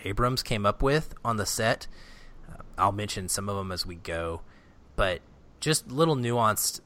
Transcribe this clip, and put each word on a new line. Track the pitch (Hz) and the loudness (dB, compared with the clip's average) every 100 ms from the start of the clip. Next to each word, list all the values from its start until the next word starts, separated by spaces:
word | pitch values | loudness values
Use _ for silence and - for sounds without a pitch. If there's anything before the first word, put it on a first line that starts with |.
Abrams | 95 101 123 127 | -4 0 2 2
came | - 113 | 0 2
up | 101 - | 2 4
with | 135 151 156 - | 4 2 0 -4
on | 117 110 | -2 0
the | |
set. | 92 - 113 - - - - - - - - | 0 2 2 0 -4 -12 -16 -18 -18 -16 -16
Uh, | - - - | -16 -12 2
I'll | 98 | 2
mention | 101 104 104 90 | 2 -2 -4 -4
some | - 101 | -4 -2
of | 98 | -4
them | 95 | -4
as | 90 | -4
we | 95 85 | -6 -8
go, | 87 82 85 82 - - - - - - | -6 -4 -4 -6 -10 -20 -20 -20 -6 0
but | 98 87 - - - - | 2 0 -6 -20 -20 -4
just | 151 151 - | 0 0 0
little | 131 165 | 2 4
nuanced | 139 120 120 110 101 - - | 4 2 4 4 4 0 -4